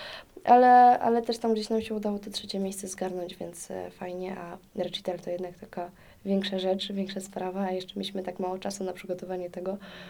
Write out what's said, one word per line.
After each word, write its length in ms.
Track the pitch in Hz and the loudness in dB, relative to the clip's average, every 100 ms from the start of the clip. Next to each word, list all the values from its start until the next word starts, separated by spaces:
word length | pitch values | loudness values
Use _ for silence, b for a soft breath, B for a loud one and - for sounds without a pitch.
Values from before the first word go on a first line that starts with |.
| B B B - - | B B B -4 6
Ale, 520 | 247 247 247 247 247 | 8 10 12 10 8
ale 220 | 233 233 | 4 2
też 160 | 226 226 | 2 -2
tam 160 | 233 | 0
gdzieś 160 | 220 214 | 0 2
nam 120 | 226 | -2
się 140 | 220 214 | -2 -2
udało 240 | 208 202 | -2 -2
to 100 | 208 | -6
trzecie 280 | 202 - 196 | -10 -6 -4
miejsce 280 | 190 190 190 | -4 -4 -10
zgarnąć, 480 | - 185 180 175 180 | -6 -4 -4 -8 -8
więc, 360 | 170 175 - | -12 -12 -12
e, 200 | 185 180 | -10 -10
fajnie, 440 | - 180 180 185 190 | -10 -10 -8 -8 -8
a 200 | 175 180 - 208 | -10 -14 -12 -6
recital 440 | 180 - - 175 | -6 -6 -6 -6
to 100 | - | -6
jednak 300 | 175 185 180 | -6 -8 -12
taka 320 | - - 175 - B B 196 | -14 -10 -10 -12 B B -2
większa 340 | 196 196 190 | 0 0 -2
rzecz, 320 | 185 190 - | 0 -2 -2
większa 280 | 196 196 190 | -4 -6 -6
sprawa, 420 | 190 - 185 190 | -10 -8 -6 -4
a 100 | 196 | -2
jeszcze 220 | 185 185 202 | -4 -6 -8
mieliśmy 280 | 190 196 | -6 -6
tak 160 | 185 180 | -6 -4
mało 180 | 185 190 | -4 -4
czasu 260 | 202 196 | -6 -6
na 100 | 190 | -6
przygotowanie 560 | 180 - 180 185 185 175 | -6 -8 -8 -6 -6 -8
tego, 280 | 180 185 202 B B B | -8 -6 -6 B B B